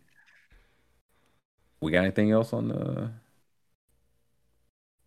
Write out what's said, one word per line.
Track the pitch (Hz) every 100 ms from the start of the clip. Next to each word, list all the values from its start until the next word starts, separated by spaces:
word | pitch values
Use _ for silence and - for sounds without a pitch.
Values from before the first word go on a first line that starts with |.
| _ _ _ _ _ - _ _ _ _ _ _ _ _ _ _ _ _
we | 76
got | 87
anything | 95 95 104
else | 110 113
on | 117 117
the, | - - - 113 113 - _ _ _ _ _ _ _ _ _ _ _ _ _ _ _ _ _